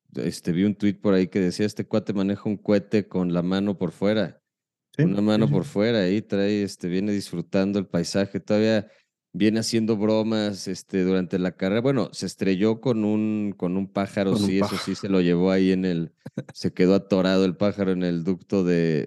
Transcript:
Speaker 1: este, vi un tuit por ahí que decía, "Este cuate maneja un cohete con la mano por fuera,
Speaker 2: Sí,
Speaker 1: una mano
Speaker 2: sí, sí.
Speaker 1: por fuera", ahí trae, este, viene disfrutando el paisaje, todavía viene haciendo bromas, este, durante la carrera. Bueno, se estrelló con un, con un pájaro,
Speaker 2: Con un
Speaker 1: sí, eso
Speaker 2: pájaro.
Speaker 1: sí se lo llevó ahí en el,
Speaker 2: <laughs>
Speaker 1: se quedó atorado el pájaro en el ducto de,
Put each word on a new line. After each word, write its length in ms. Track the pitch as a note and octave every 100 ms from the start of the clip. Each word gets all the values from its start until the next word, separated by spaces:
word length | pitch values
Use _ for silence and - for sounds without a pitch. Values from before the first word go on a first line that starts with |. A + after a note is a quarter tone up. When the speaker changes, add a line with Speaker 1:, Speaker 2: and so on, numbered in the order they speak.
| _
Speaker 1:
este, 380 | - C#2+ - -
vi 120 | E2+
un 100 | G#2
tuit 240 | F#2+ G2+ F#2+
por 120 | G#2
ahí 160 | F#2+ F#2
que 120 | G#2
decía, 260 | F2+ - G#2
"Este 200 | - G2
cuate 280 | A2 -
maneja 340 | G2+ G2 G2+ A2
un 80 | G2
cohete 500 | - G2+ - A2 F#2+
con 280 | F#2 F2+
la 80 | F2
mano 340 | F2 F#2+ G2+ F#2
por 160 | F2
fuera, 480 | - G2 A2 F2 - _ _ _ _ _ -
Speaker 2:
Sí, 60 |
Speaker 1:
una 180 | F2+ G2
mano 240 | G#2 G#2+
Speaker 2:
sí, 60 | G#2+
sí. 40 |
Speaker 1:
por 100 | G2+
fuera", 360 | D#2+ G2+ A2 A2+
ahí 220 | F2+ G#2
trae, 400 | - G2+ G2+ G#2
este, 260 | G2 - F2+
viene 240 | F#2 G#2
disfrutando 640 | G2+ - E2+ E2 G2 G2 G2+
el 80 | F#2
paisaje, 540 | F2+ E2 G2 G2 G2
todavía 480 | - G#2 A2 A2 G2 _ _ _ _
viene 260 | F2 G#2+ A2
haciendo 360 | A2+ A#2 A2 A2
bromas, 720 | G#2+ A2 A2 A2 G#2 F#2+ -
este, 360 | F2+ - F#2+
durante 340 | F#2 F#2+ F2 F#2
la 140 | F2+
carrera. 280 | - F#2+ G#2+
Bueno, 300 | B2+ C3+ F2
se 140 | - F#2+
estrelló 540 | - G2 F#2 A2 A2+
con 240 | C3+ A2
un, 500 | G#2 G#2+ G#2+ G#2+ G#2 F#2
con 200 | F2+ F#2
un 120 | F#2+
pájaro, 420 | G2+ G2 G#2 F#2+
Speaker 2:
Con 100 | F#2
un 20 | G2+
Speaker 1:
sí, 120 | F#2+
eso 100 | G2+
Speaker 2:
pájaro. 140 | G2
Speaker 1:
sí 100 | -
se 140 | F#2+ G2+
lo 120 | F#2+
llevó 300 | F2 F2 F#2
ahí 220 | F#2+ F#2+
en 120 | F#2
el, 280 | F#2 E2+ E2 _
Speaker 2:
<laughs> 300 | - - -
Speaker 1:
se 180 | - F#2+
quedó 220 | - F2+
atorado 500 | G2 - F#2+ F#2 F#2+
el 120 | F#2+ D#2+
pájaro 360 | G2+ F#2+ F#2+
en 100 | F2+
el 220 | F2+ F2
ducto 380 | E2 F2+ - G2+
de, 420 | F2+ F2 E2 D#2